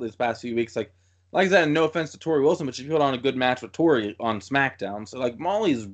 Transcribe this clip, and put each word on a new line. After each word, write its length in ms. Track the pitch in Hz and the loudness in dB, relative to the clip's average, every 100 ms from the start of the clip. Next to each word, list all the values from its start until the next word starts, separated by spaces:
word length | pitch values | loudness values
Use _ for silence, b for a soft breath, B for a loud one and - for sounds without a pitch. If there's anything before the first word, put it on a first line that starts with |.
these 140 | 117 | -10
past 260 | - 120 113 | -4 -2 -2
few 120 | 123 | -4
weeks. 220 | 117 113 117 | -2 -2 -4
Like, 160 | 104 _ _ _ _ | -8 _ _ _ _
like 140 | 170 190 | 0 4
I 40 | |
said, 200 | 185 156 | 4 4
no 140 | 156 | 2
offense 260 | 160 170 156 | 2 0 -6
to 60 | - | -6
Tori 240 | 165 151 | -2 2
Wilson, 240 | 143 - 139 | 4 2 -2
but 80 | |
she 140 | 120 139 | -8 -2
put 120 | 160 | 0
on 140 | 143 | 2
a 40 | 127 | 0
good 180 | 135 127 | -2 2
match 260 | 127 127 | 0 0
with 100 | 117 | -4
Tori 440 | - 160 127 104 - | 2 4 4 0 -4
on 220 | 117 104 | -2 -4
SmackDown. 680 | - 139 135 - 98 104 110 | -2 0 0 -4 -10 -10 -12
So, 120 | 127 | -6
like, 200 | 127 117 | -6 -4
Molly's 480 | 165 208 208 120 101 | -4 0 0 -2 -4